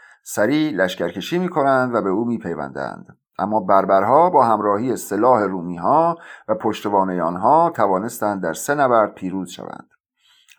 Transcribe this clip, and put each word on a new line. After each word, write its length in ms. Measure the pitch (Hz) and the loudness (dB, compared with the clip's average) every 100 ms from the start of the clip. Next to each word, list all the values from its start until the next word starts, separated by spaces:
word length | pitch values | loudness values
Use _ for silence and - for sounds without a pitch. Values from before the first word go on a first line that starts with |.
| - _ | -20 _
سریع 480 | - - 107 151 156 | -10 -2 0 0 -2
لشکرکشی 680 | 87 92 - 87 95 87 175 | 0 -2 -2 -6 -6 -6 -4
می‌کنند 560 | 180 156 139 131 127 117 | -2 -2 2 2 0 -2
و 60 | |
به 80 | 95 | -2
او 160 | 95 120 | -2 -2
می‌پیوندند. 920 | 117 87 76 71 65 64 50 - - _ - | -4 -6 -8 -8 -8 -10 -12 -18 -20 _ -8
اما 200 | 98 107 | -2 -2
بربرها 680 | 95 98 95 95 101 143 175 | 2 2 4 2 4 4 4
با 160 | 160 120 | 4 4
همراهی 500 | 107 104 101 127 98 | 2 2 0 -2 -4
سلاح 480 | - 101 123 120 | -4 2 4 4
رومی‌ها 760 | 98 95 85 85 92 147 170 165 - - - | 2 -2 -8 -4 0 2 2 -2 -12 -12 -4
و 80 | 110 | -2
پشتوانه 680 | 110 107 107 101 95 90 | -2 -4 -2 0 0 0
آنها 480 | 82 87 110 156 170 | -2 0 2 4 2
توانستند 720 | 160 101 92 113 - 104 101 | 0 0 0 -4 -4 -4 -2
در 100 | 85 | -4
سه 220 | 80 - 147 | -6 -4 0
نبرد 380 | 135 117 104 | 2 4 2
پیروز 360 | - 92 95 92 | -2 -8 -6 -8
شوند. 400 | - 50 - - _ _ _ _ _ _ | -12 -16 -16 -20 _ _ _ _ _ _